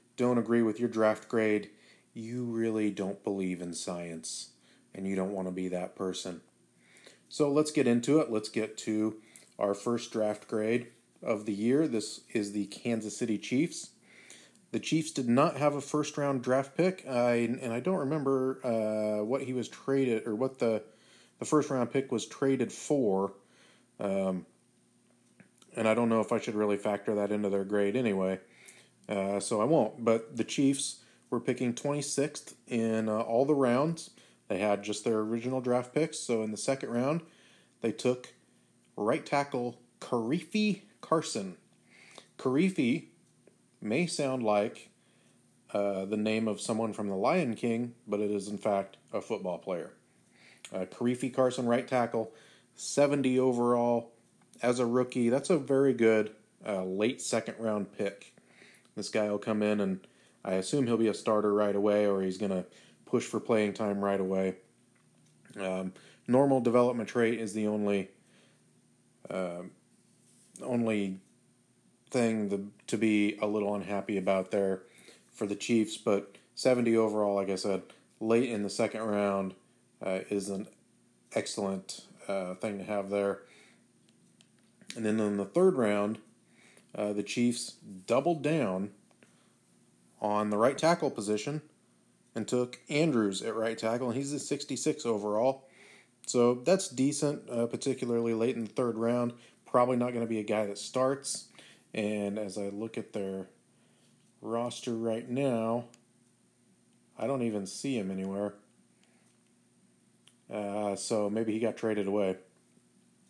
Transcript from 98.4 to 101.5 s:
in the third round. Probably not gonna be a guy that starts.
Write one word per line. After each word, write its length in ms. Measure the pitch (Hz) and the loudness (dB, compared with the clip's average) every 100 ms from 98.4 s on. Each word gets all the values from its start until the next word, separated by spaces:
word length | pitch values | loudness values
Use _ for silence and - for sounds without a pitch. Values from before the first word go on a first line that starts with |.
| 120 117 | 0 0
in 80 | |
the 60 | 110 | -4
third 260 | - 120 110 | -2 -2 0
round. 360 | 117 123 120 120 - _ - | 0 0 -2 -6 -20 _ 0
Probably 300 | 127 123 123 | 4 4 4
not 180 | 120 | 0
gonna 120 | 120 117 | -2 -2
be 120 | 110 | -2
a 60 | |
guy 200 | 104 107 104 | 0 0 0
that 120 | 101 | -6
starts. 680 | - 127 131 139 - - - | -6 0 0 0 -6 -10 -10